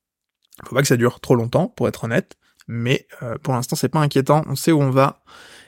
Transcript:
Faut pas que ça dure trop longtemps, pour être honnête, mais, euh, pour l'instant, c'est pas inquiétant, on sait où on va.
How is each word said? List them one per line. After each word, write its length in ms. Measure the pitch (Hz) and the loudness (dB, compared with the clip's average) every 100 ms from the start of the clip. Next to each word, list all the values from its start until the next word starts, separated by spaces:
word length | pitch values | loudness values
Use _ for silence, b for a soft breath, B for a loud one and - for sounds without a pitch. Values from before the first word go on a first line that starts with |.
| _ _ _ _ _ - | _ _ _ _ _ -20
Faut 100 | - | -4
pas 60 | 120 | -2
que 80 | 143 | 2
ça 80 | 123 | 2
dure 240 | 120 - | 2 -2
trop 140 | - | 0
longtemps, 340 | 123 117 135 208 | 2 2 0 -2
pour 180 | - 110 | -2 -4
être 160 | - | -4
honnête, 320 | 113 120 - - _ _ - | -4 -4 -4 -18 _ _ -10
mais, 400 | 117 117 139 - - | -4 -2 -2 -4 -14
euh, 140 | 117 113 | -12 -8
pour 100 | - | -4
l'instant, 240 | 123 123 156 | -4 -2 -4
c'est 140 | 127 | -2
pas 100 | 156 | 0
inquiétant, 420 | 147 135 139 147 - | 2 0 2 2 2
on 100 | 135 | -2
sait 160 | - | 0
où 80 | 156 | 2
on 100 | 135 | 2
va. 320 | 131 139 - _ B B B | 2 2 0 _ B B B